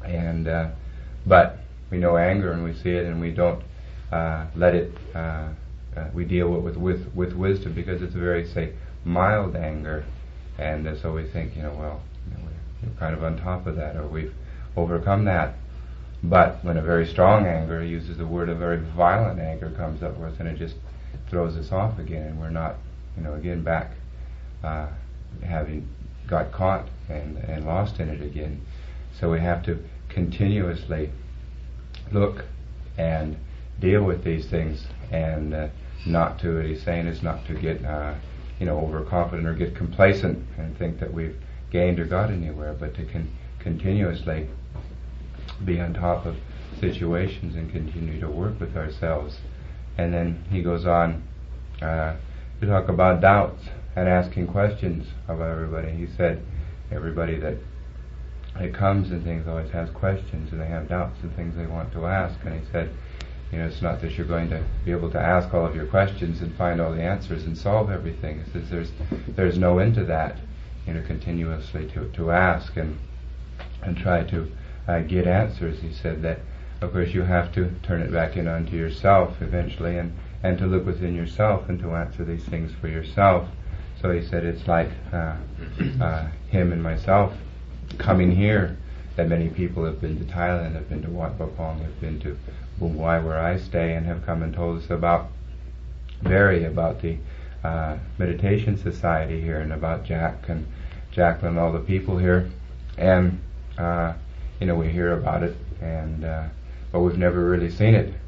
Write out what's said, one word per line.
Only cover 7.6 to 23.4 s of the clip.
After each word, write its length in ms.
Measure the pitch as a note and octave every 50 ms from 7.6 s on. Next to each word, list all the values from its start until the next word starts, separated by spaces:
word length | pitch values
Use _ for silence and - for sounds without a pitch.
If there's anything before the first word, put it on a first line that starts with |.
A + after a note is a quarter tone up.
| - E2 D#2+
because 280 | E2 E2+ F#2+ F2+ F2
it's 140 | F2+ E2+ E2+
a 40 | F2+
very, 260 | F2 F2 F2 E2+ E2+
say, 280 | - - F2 D#2+ D#2 - - - - - - -
mild 500 | E2+ F2 F2 F#2 G2+ G#2+ G#2 G2 F2 D#2+
anger, 480 | E2 E2 D#2 D#2 D#2 D2+ D2+ D#2 D#2 D2+ - - - - - - - - - -
and, 300 | - D2 D#2 D#2 D#2 D2+
uh, 80 | D#2 D#2
so 180 | - - E2 D#2+
we 100 | D#2+ E2
think, 320 | - - F2 E2 D#2+ -
you 60 | E2
know, 120 | D2+ D2+ D2
well, 280 | D2+ D2+ D2+ D2 - - - - - -
you 60 | - -
know, 100 | D#2+ E2
we're, 460 | D#2+ D#2 E2 - - - - A2+ A#2
we're 100 | - -
kind 160 | E2 D#2+ E2
of 80 | E2 E2
on 140 | D#2+ E2
top 280 | E2 - F2+ F2+ F2+ -
of 100 | E2 D#2
that, 200 | D#2+ D#2 D2+ D2
or 120 | D#2+ D#2
we've 260 | D2 D#2 D#2+ D2+ C2 - - - - - - - - -
overcome 500 | - E2+ E2+ F2 E2+ E2+ G2 G2 G2+ G#2
that. 300 | G2+ F#2 E2+ D#2 C#2+ - - - - - - - - - - - - - - -
But 400 | F2 F#2 F2+ E2+ - - - -
when 120 | F2 E2+
a 40 | D#2+
very 260 | D#2 E2 E2+ E2 E2
strong 380 | - - - F#2 F#2+ G#2+ G#2+ G2+
anger, 360 | F2+ E2+ D#2+ D#2+ D#2+ E2 E2
he 80 | E2 E2+
uses 280 | E2+ E2+ E2 E2+ F2
the 80 | F2 E2+
word, 240 | E2 E2+ F2 F2 E2+
a 60 | E2
very 220 | E2 F2 F2 E2+
violent 640 | E2+ D#2+ D#2+ D#2+ E2+ F2 F2 F#2+ G#2+ A2+ G#2 F2+ F2+
anger 300 | E2+ E2 D#2+ - F2+ D#2+
comes 320 | - - F2 D#2+ D#2 - -
up 140 | D#2+ -
with 160 | - E2 D#2+ D#2
us, 60 | -
and 100 | E2+ E2
it 80 | D#2+
just 180 | D2+ E2 D#2+ - - - - - - - - - - - -
throws 260 | - F2+ E2+ E2 D#2+
us 160 | D#2+ D#2+ -
off 260 | F#2+ F#2+ G2+ A2+ A2+
again, 260 | F2+ E2 E2 E2 D#2+ D#2
and 160 | D#2 D#2 D#2
we're 100 | D#2+ D#2+
not, 260 | D#2+ D#2+ D#2+ D#2 - - - - - - - - -
you 80 | F2 E2
know, 120 | D#2 D2
again 280 | D2+